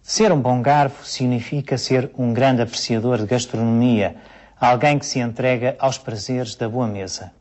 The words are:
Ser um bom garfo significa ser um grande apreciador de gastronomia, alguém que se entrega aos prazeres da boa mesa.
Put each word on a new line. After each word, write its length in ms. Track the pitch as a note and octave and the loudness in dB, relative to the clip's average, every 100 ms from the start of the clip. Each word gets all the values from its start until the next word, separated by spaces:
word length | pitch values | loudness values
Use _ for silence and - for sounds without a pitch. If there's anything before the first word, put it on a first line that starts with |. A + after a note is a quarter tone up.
Ser 300 | - - A3 | -6 2 4
um 100 | D#3+ | 4
bom 180 | B2 B2+ | 2 2
garfo 460 | B2 D3 C#3+ - - | 2 4 2 -2 -12
significa 720 | - B2+ B2 - C#3+ - B2+ | -2 0 0 -2 -6 -2 -4
ser 320 | - C3 A#2+ - | 0 0 0 -2
um 160 | A#2+ | 0
grande 300 | A#2 C3+ B2+ | 2 2 2
apreciador 560 | A#2 - - A2+ A#2+ A#2+ | 0 -4 -2 -2 0 0
de 80 | G#2 | 0
gastronomia, 880 | B2 - A2 A#2 A#2 B2 A2+ F#2+ - - - - _ | -2 -2 -2 2 4 4 2 0 -4 -20 -20 -20 _
alguém 380 | B2+ B2 D3 C#3+ | 2 4 2 2
que 80 | - | -2
se 140 | C3+ | -4
entrega 560 | A#2+ A#2 B2+ B2 B2 C3+ | -4 -2 0 0 -2 0
aos 220 | C3+ C3 | -2 -2
prazeres 560 | - A2 - B2+ A2+ - | -8 -10 -6 -4 -4 -6
da 120 | A2+ | -4
boa 200 | A#2+ A#2 | -2 -4
mesa. 440 | G2+ F#2 - F2+ _ | -4 -8 -10 -14 _